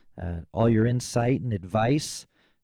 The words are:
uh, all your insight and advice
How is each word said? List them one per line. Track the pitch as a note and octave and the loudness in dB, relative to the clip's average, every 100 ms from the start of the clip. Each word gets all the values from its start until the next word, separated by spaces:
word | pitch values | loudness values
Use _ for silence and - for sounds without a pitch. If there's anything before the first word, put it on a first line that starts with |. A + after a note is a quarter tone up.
| - - | -20 -10
uh, | F2 E2+ - | -8 -8 -8
all | F#2+ A#2 | 0 2
your | A2 A#2 | 4 4
insight | B2 - A#2+ A#2+ C3+ | 0 0 0 0 0
and | B2+ | -2
advice | G#2 F2+ G#2+ A#2 D3+ - - - _ _ _ | -4 -2 0 2 0 -2 -10 -16 _ _ _